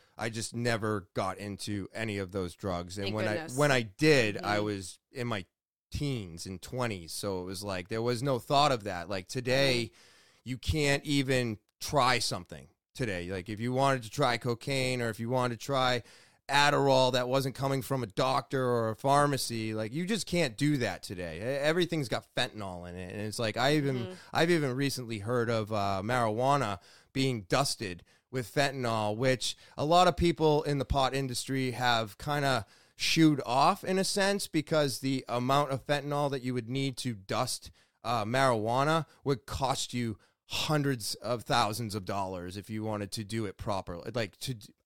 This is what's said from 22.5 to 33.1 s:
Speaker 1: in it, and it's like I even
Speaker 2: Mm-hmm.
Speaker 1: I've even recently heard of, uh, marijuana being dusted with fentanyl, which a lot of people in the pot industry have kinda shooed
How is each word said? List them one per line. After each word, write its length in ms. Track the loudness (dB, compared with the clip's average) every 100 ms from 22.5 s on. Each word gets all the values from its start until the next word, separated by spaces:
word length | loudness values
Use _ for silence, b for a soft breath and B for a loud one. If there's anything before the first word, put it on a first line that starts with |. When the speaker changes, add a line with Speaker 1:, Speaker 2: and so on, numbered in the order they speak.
| -4 -10 -10 -10
Speaker 1:
in 60 | -10
it, 180 | -10
and 80 | -8
it's 160 | -6 -4
like 180 | -2 0
I 200 | 2 2
even 220 | 2 -2
Speaker 2:
Mm-hmm. 160 | -4 -10 B
Speaker 1:
I've 160 | 0 4
even 260 | 4 2 0
recently 440 | -2 -2 -6 -6
heard 320 | -2 0 0
of, 200 | 0 0
uh, 300 | 0 0 0
marijuana 760 | 0 2 2 2 2 2 0 -4 b b b
being 300 | -2 0 -2 0
dusted 540 | 0 0 -2 -6 -10 -14 b b
with 200 | -8 -4
fentanyl, 640 | 0 0 0 -2 0 0 2
which 400 | 2 2 0 -6 B B
a 80 | 4
lot 220 | 6 6
of 100 | 6
people 460 | 2 4 4 4
in 160 | 2 -2
the 60 | 0
pot 280 | 2 2
industry 560 | 0 -2 -4 -4 -2 -2
have 480 | 0 2 2 0 -6
kinda 480 | -4 0 0 0 -4 b b b
shooed 460 | 0